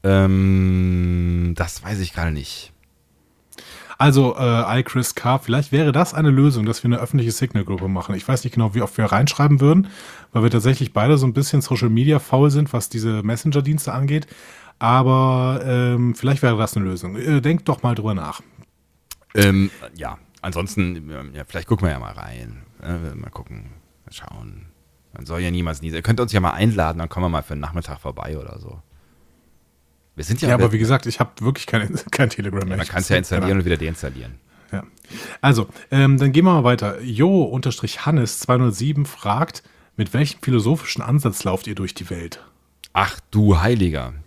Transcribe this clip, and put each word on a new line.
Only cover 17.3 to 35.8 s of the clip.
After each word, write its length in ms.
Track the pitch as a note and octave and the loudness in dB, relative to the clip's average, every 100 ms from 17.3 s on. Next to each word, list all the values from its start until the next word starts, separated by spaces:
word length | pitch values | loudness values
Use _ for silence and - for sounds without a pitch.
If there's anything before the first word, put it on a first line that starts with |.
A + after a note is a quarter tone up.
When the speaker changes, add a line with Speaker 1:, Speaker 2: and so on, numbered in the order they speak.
| D3 | 0
Speaker 2:
denkt 280 | C3 E3+ - | 2 0 0
doch 160 | C#3 | -2
mal 100 | B2+ | -2
drüber 200 | A2+ G#2+ | -2 -2
nach. 260 | F#2+ D2+ - - - - _ _ _ _ - _ G#2+ | -4 -6 -12 -18 -20 -20 _ _ _ _ -20 _ 2
Speaker 1:
Ähm, 340 | G2+ F#2+ G2 - A#1+ | 4 4 0 -4 -20
ja, 240 | - C2 A#1 _ _ | -14 -14 -14 _ _
ansonsten, 680 | F2+ E2+ F#2+ G#2 F2+ F2 D2+ | -8 -6 -6 -2 -4 -4 -12
ähm, 220 | D2 C#2 | -14 -14
ja, 120 | C#2+ C#2 | -16 -12
vielleicht 220 | F2+ - | -12 -2
gucken 180 | A2 F#2 | 0 0
wir 60 | |
ja 80 | C2+ | -4
mal 100 | G#1 | -10
rein. 520 | G1+ G1+ A#1+ A#1 A1 - _ | -14 -16 -14 -16 -18 -20 _
Äh, 320 | - F2 D#2+ | -10 -10 -10
mal 160 | C#2+ D2 | -12 -14
gucken, 400 | - - G#1+ G1+ - _ _ | -16 -18 -18 -18 -20 _ _
mal 80 | - | -20
schauen. 540 | - - - A1 G1+ E2+ _ _ _ _ | -20 -18 -18 -18 -18 -20 _ _ _ _
Man 140 | - C2+ | -18 -10
soll 160 | E2 | -4
ja 100 | F2+ | -2
niemals 280 | F2+ E2+ C#2+ | -2 -4 -6
nie, 100 | D#2+ | -8
ihr 120 | D#2+ | -4
könnt 160 | F#2 A2+ | 0 0
uns 140 | A#2+ | 2
ja 80 | G#2 | 0
mal 140 | F2+ | 0
einladen, 440 | D2 A2 G#2 D#2+ E2 | 2 0 2 -2 -4
dann 100 | E2 | -8
kommen 180 | - F2+ | -4 -2
wir 40 | |
mal 120 | D#2+ | -2
für 100 | - | -6
einen 80 | D2 | -10
Nachmittag 400 | D2 E2+ D#2 C#2+ | -8 -8 -10 -12
vorbei 360 | D2 - - D2+ | -12 -12 -12 -12
oder 220 | C2 A#1 | -12 -16
so. 240 | - D2+ _ _ _ _ _ _ _ _ _ _ _ _ _ | -18 -18 _ _ _ _ _ _ _ _ _ _ _ _ _
Wir 100 | - | -14
sind 180 | D#2 A2+ | -6 -2
ja 60 | C#3+ | 2
Speaker 2:
Ja, 60 | |
aber 100 | A2+ | 4
Speaker 1:
wir 80 | A2 | 4
Speaker 2:
wie 60 | G#2+ | 2
gesagt, 280 | A2 C3 A#2 | 2 0 0
ich 140 | - | -2
hab 200 | - - | -4 -2
wirklich 260 | A2+ C#3 - | -4 -4 -2
kein, 280 | A2+ G#2 - | -2 -2 -8
<laughs> 60 | - | -6
kein 200 | - A#2+ | 0 0
Telegram 300 | - G2+ F#2+ | 0 -6 -4
mehr. 100 | F#2 | -4
Speaker 1:
Ja, 60 | F#2+ | -4
man 80 | |
Speaker 2:
Ich 60 | F2+ | -4
Speaker 1:
kann's 140 | F2+ | -4
Speaker 2:
weiß 40 | F2+ | 0
Speaker 1:
ja 60 | F#2 | 0
Speaker 2:
nicht, 80 | F2+ | 0
keine 80 | F2 | -2
Speaker 1:
installieren 60 | F#2+ | 0
Speaker 2:
Ahnung. 80 | G2 | 0
Speaker 1:
und 40 | |
wieder 120 | F2+ D#2+ | 0 -2
deinstallieren. 580 | D#2+ D#2+ C#2 C2 A#1+ A#1+ _ _ _ | -4 -6 -10 -10 -16 -18 _ _ _
Speaker 2:
Ja. 120 | G2 - _ - - - - | -12 -12 _ -20 -16 -16 0
Also, 280 | C#3 A#2 - - | 4 4 0 -10